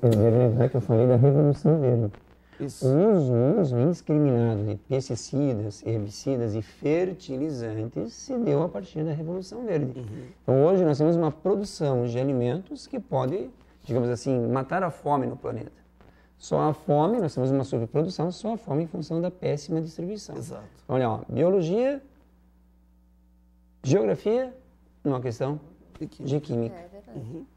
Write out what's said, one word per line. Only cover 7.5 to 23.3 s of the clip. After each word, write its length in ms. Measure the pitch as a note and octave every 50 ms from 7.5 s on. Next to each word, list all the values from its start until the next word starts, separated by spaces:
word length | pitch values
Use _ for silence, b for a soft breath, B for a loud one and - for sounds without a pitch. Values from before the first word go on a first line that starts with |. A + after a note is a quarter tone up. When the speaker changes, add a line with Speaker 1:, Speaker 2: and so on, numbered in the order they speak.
| D3 B2 A#2 A2+ G#2+ A2 A2 A#2 - - F3+ A#3 A3+
Speaker 1:
se 240 | - - - C4 B3
deu 240 | A#3+ G#3 C#3+ C#3+ D#3+
a 60 | F3
partir 360 | F3 G3+ F#3+ - - D#3 D#3
da 80 | E3 D3+
Revolução 520 | D3+ D#3+ D#3+ F3 F#3+ F#3 F#3 G#3 A3+ B3
Verde. 340 | A3+ F#3 D3+ C#3+ B2+ B2+ C3
Speaker 2:
Uhum. 280 | B2 G#2+ G#2+ A#2+ B2+ B2 - _ _
Speaker 1:
Então 220 | - B2 C3+ C#3+
hoje 180 | D#3+ F#3+ F#3+ F#3
nós 140 | D#3+ D3 B2+
temos 180 | D3+ D#3 E3+
uma 140 | E3+ E3+ D#3
produção 760 | C#3+ - - F#3 G3+ G3+ G#3 G3 - - E3+ C#3+ C3+ B2 A#2+
de 120 | B2 A#2 A#2+
alimentos 680 | C3 C#3 C#3 B2+ A#2+ B2 B2 E3+ F#3+ - D4+ C4+ -
que 120 | - - B3+
pode, 500 | G3+ - E3+ C3+ B2+ B2+ D3+ G3 B3 C4 - b b b b b _
digamos 260 | - A#2 B2+ A#2+ A#2+
assim, 280 | B2 A#2 - C#3 C3+ B2 A#2 A#2
matar 340 | A#2+ C3+ C3 - - F3+ F#3+
a 80 | F3
fome 360 | - - - D3+ C#3+ C#3 B2+
no 100 | A#2+ A#2+
planeta. 360 | - - B2+ A2+ A2+ - - - _ _ _ _ b b b b b b b b
Só 240 | b - - D#3 D3
a 140 | D3 D3+ D3+
fome, 440 | - - - D3 D3 D3+ E3+ A3+ B3
nós 140 | G3+ D3+ -
temos 160 | - B2+ C3
uma 140 | C3+ C#3 C3
sobreprodução, 680 | - - A#2 A2+ A#2 - C#3+ D3+ - F#3 - D3+ F3
só 220 | F3+ - - G#3+ A#3
a 20 |
fome 280 | A3 - - C#3 C#3+ E3+
em 20 |
função 340 | D#3+ - F3 D#3 - E3 E3
da 100 | E3+ F3+
péssima 500 | F3 - - C3+ C#3 C#3+ - - F3 D#3+
distribuição. 560 | E3 E3 E3 - E3 F3 G#3+ G#3+ - - -
Speaker 2:
Exato. 280 | C#3 B2 A#2+ - - G#2+ F#2+ - - _
Speaker 1:
Então, 120 | _ -
olha, 120 | C3 B2+ A#2+
ó, 100 | G#2+ - - -
biologia, 760 | A#2+ A#2+ D3+ F3 F#3+ G3+ E3+ D#3 F3+ A3 B3 C4+ C#4+ C#4 - - _ _ _ _ _ _ _ _ _ _ _ _ _ _ _ _ _ _ _ _ _ _ _ _